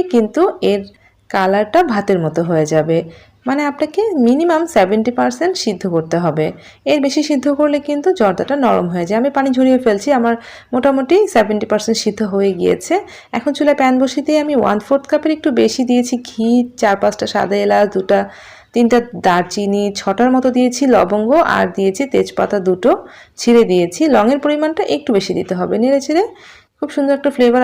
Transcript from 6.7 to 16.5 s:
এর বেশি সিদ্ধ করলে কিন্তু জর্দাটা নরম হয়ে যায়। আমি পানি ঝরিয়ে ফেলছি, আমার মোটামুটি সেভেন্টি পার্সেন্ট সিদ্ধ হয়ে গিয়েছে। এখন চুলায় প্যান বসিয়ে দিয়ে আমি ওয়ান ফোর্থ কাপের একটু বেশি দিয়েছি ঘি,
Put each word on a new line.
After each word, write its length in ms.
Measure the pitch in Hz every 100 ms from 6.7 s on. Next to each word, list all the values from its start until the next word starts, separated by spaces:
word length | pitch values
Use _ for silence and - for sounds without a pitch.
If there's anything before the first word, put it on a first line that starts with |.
| - -
এর 80 | 294 277
বেশি 160 | 285
সিদ্ধ 220 | 294 294 294 277
করলে 180 | 302 294 285
কিন্তু 220 | 294 320 370
জর্দাটা 360 | 208 180 - 285
নরম 240 | 240 190 180
হয়ে 120 | 175 170
যায়। 100 | 214
আমি 80 | 269 277
পানি 120 | 269 254
ঝরিয়ে 220 | 262 254 247
ফেলছি, 240 | 202 285 269
আমার 160 | 233 233 - - -
মোটামুটি 440 | 247 277 269 262 359 427 240
সেভেন্টি 320 | 208 214 214
পার্সেন্ট 260 | 214 208 220
সিদ্ধ 160 | - 208 214
হয়ে 180 | 196 196 180
গিয়েছে। 360 | 180 180 - 349 - - - 240
এখন 140 | 285 285
চুলায় 200 | 294 285
প্যান 140 | 262 254
বসিয়ে 260 | 269 294 285
দিয়ে 120 | 302
আমি 120 | 294 285
ওয়ান 220 | 208 208 -
ফোর্থ 180 | 277 277
কাপের 240 | 302 311 254
একটু 120 | 311 233
বেশি 200 | 220 - 247
দিয়েছি 260 | 247 247 240 247
ঘি, 220 | - 226